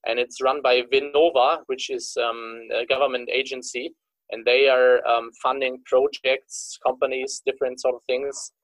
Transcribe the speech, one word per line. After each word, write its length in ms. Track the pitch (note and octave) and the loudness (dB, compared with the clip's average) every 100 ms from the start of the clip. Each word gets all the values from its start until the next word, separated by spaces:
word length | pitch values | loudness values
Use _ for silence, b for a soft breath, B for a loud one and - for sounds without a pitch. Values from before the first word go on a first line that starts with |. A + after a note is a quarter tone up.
| - | -4
and 120 | A#2+ | -4
it's 220 | B2 - | -4 0
run 220 | C3 C#3+ | 0 2
by 200 | C3 B2+ | 2 2
Vinnova, 800 | B2 C3+ C#3+ C#3+ E3 C#3 B2+ D#3+ - | 4 0 2 4 4 6 4 2 -2
which 240 | B2+ - | -6 -4
is, 260 | B2+ - - | -8 -6 -4
um, 520 | A#2 A#2 A2+ A2+ A2+ | -2 -4 -8 -12 -6
a 120 | A2+ A#2+ | -6 -2
government 420 | C3 C#3 B2+ A#2+ | 0 0 -2 -4
agency, 640 | B2+ C3 C3 B2 B2 D3+ _ _ _ _ | -4 -4 -8 -10 -10 -10 _ _ _ _
and 140 | A2+ | -6
they 240 | A2+ B2+ C#3 | 0 4 4
are, 380 | B2+ B2+ B2 - | 6 6 4 2
um, 240 | A#2 A#2 A2+ | 0 -2 _
funding 400 | C3 C#3 C3 B2+ | -4 -2 -4 -6
projects, 920 | - C3 C#3 - C3 C3+ _ - - - - | 0 2 2 -2 -2 -2 _ -16 -14 -4 -4
companies, 560 | B2+ C3+ C3 C3+ - - | 0 -2 -2 -6 -6 -6
different 340 | C3 C3 B2+ | -2 -4 -2
sort 140 | C3 B2 | -4 -4
of 60 | - | -4
things 460 | B2+ C#3 C3+ - _ | -4 -4 -10 -16 _